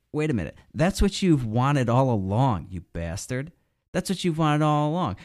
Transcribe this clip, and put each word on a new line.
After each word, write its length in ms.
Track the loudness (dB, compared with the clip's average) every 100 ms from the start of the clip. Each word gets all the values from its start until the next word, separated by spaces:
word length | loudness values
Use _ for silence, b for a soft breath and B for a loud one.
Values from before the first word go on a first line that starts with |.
| _
wait 180 | -4 -2
a 40 |
minute. 220 | -2 -4 -10 b
That's 300 | -2 0 2
what 200 | 0 2
you've 220 | 2 2
wanted 440 | 2 0 2 2 2
all 220 | 2 4
along, 580 | 2 0 2 2 0 -6
you 120 | -12 -12
bastard. 580 | -10 -8 -8 -8 -8 -8 -14 _ _ _
That's 160 | -6 -4
what 140 | -2
you've 160 | -2 0
wanted 260 | 2 2
all 240 | 2 2 0
along. 280 | -2 -4 -6